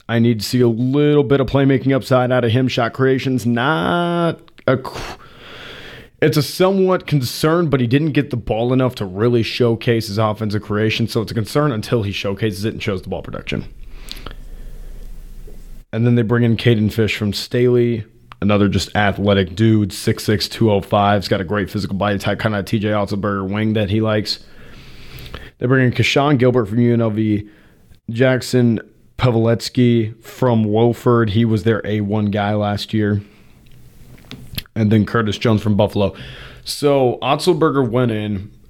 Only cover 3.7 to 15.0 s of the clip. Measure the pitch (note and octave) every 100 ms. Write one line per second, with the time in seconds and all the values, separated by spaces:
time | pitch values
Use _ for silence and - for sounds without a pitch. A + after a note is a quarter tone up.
3.7 | D#3+ E3+ F3 F3 E3+ E3+ E3+ - - -
4.7 | C3 - - - - - - - - -
5.7 | - - - - _ D#3 D3+ C3+ - F3+
6.7 | G3 F#3 F3+ - D3 B2 - D#3 E3+ E3
7.7 | C3 A#2+ C#3 D#3 C#3+ C3 A#2+ - A2 A#2+
8.7 | C3 B2+ B2+ G2 F#2+ A#2+ A#2+ A2 - A#2+
9.7 | A2+ - A#2 G2+ G2+ A2 G#2 A2 G#2 -
10.7 | G#2 A2 - A2+ A#2+ G#2 A2+ G#2 D3 D3+
11.7 | A2 - B2 G2+ F#2+ G2+ G2 A2+ F#2+ G#2+
12.7 | F2+ - F#2 F#2 E2+ - - - G1+ -
13.7 | - - - - - - - - - -
14.7 | - - -